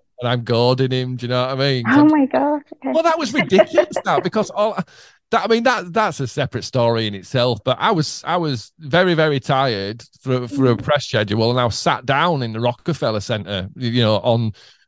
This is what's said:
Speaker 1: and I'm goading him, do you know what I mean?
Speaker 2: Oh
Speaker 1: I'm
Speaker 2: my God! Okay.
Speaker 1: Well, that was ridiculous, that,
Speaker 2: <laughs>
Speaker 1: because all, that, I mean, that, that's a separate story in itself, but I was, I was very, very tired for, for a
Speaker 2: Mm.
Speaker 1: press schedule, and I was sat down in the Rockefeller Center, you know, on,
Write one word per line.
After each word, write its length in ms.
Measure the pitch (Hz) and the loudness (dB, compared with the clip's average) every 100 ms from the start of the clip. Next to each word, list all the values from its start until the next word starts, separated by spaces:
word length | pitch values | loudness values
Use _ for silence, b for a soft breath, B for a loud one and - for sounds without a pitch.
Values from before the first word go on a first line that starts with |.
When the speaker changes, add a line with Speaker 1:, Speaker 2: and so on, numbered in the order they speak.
| _ - | _ -8
Speaker 1:
and 80 | 120 | -2
I'm 140 | 120 | -2
goading 460 | 113 117 123 127 131 | 0 2 4 4 0
him, 260 | 127 127 123 | -2 -4 -6
do 100 | 120 | -4
you 40 | |
know 160 | 127 127 | -2 -2
what 120 | 131 | -2
I 20 | |
mean? 260 | 139 127 117 | -2 0 2
Speaker 2:
Oh 120 | 277 | 6
Speaker 1:
I'm 80 | 302 | 6
Speaker 2:
my 160 | 302 262 | 4 2
God! 360 | 262 285 294 - | 0 0 -2 -8
Okay. 200 | - 269 | -12 -4
Speaker 1:
Well, 100 | 302 | 0
that 140 | 330 330 | 0 0
was 140 | 240 | -2
ridiculous, 680 | 269 - - - 302 359 - | -2 4 4 4 2 0 -2
that, 180 | 196 151 | 0 0
Speaker 2:
<laughs> 20 | |
Speaker 1:
because 260 | 180 220 202 | 0 -2 -2
all, 260 | - 214 196 b b b b _ | -2 -2 -2 b b b b _
that, 100 | 220 | -2
I 40 | 202 | 2
mean, 160 | 233 | 2
that, 280 | 240 220 180 | 2 0 0
that's 280 | 202 208 147 | 0 0 -2
a 60 | 131 | -6
separate 380 | - 127 117 | -4 -4 -6
story 420 | - 127 120 113 110 | -4 0 2 2 -2
in 80 | |
itself, 440 | 98 87 127 123 104 | -6 -4 0 0 0
but 120 | 131 123 | -2 0
I 120 | 185 | 0
was, 320 | 180 - - - | 0 -2 -6 -4
I 120 | 175 | -2
was 340 | 156 120 - _ | -2 -4 -10 _
very, 360 | 151 165 185 | -2 2 2
very 240 | 160 156 139 | 2 2 0
tired 600 | - 135 135 101 98 117 - _ | 0 0 0 -2 -4 -8 -14 _
for, 260 | 131 127 120 | -4 -2 -2
for 180 | 139 131 | 0 2
a 40 | 110 | 2
Speaker 2:
Mm. 60 | |
Speaker 1:
press 220 | 151 147 - | 0 -2 0
schedule, 440 | 113 104 110 113 | -2 0 0 2
and 100 | 127 | 2
I 40 | 120 | 0
was 100 | - | 0
sat 300 | 170 131 127 | -2 0 0
down 360 | 135 175 147 | 0 2 0
in 100 | 117 | -4
the 60 | 110 | -2
Rockefeller 600 | 120 - - 151 131 107 | -2 -2 -6 -4 -2 -2
Center, 480 | - 110 98 98 95 - | -4 -6 -4 -6 -6 -6
you 240 | 120 120 | -2 2
know, 140 | 110 104 | 2 2
on, 320 | 120 117 110 b b b | 2 2 0 b b b